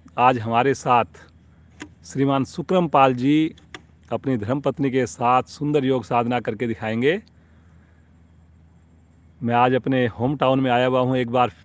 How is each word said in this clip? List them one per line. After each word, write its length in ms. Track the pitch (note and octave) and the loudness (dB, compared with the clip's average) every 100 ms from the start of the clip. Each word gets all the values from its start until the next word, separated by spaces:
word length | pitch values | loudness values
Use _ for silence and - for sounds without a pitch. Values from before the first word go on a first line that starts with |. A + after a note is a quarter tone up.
| - - | -14 2
आज 220 | B2 B2+ | 2 2
हमारे 340 | A2+ A#2 C3+ | -2 0 0
साथ 480 | C3 C#3+ B2 A2 - - _ _ _ _ - - - - | -2 2 2 2 -6 -20 _ _ _ _ -20 -20 -20 -12
श्रीमान 380 | C3+ C#3 C3+ B2+ | -2 0 0 -4
सुक्रम 420 | - D3 F#3 E3 | -8 -2 0 2
पाल 260 | C#3+ C3+ | 4 4
जी 420 | B2 C3 D3+ D#3+ - - - _ _ - | 2 0 2 0 -6 -20 -20 _ _ -10
अपनी 260 | A#2 C3+ B2 | -8 -4 -4
धर्मपत्नी 540 | G#2 C#3 C#3 A#2 C#3 | -2 -2 -2 -2 -2
के 140 | C3 B2 | -2 -4
साथ 380 | - B2 B2 B2 | -2 2 2 0
सुंदर 360 | - D3 D3 C3 | -6 -2 0 0
योग 200 | C3 A2 | -2 0
साधना 340 | B2 A#2+ B2 | -2 0 -2
करके 280 | A#2 G#2+ A#2+ | -4 -6 -4
दिखाएंगे। 540 | A2 A2 A2+ C3+ G3 - _ _ - _ - _ _ _ _ _ _ _ _ - _ _ _ _ _ - - | -4 -4 -2 0 -2 -6 _ _ -20 _ -20 _ _ _ _ _ _ _ _ -20 _ _ _ _ _ -20 -8
मैं 140 | A#2 A#2+ | -2 2
आज 180 | B2+ | 2
अपने 320 | B2+ C3+ C3 A#2+ | 2 0 0 0
होम 280 | - B2 D3 | -2 -4 0
टाउन 220 | C3+ C3+ | 2 2
में 120 | C3 | 2
आया 160 | B2 B2+ | 2 2
हुआ 120 | B2+ | 2
हूँ। 180 | B2+ C3 | 0 0
एक 140 | A#2 | -2
बार 200 | B2+ A#2+ - | 0 0 -4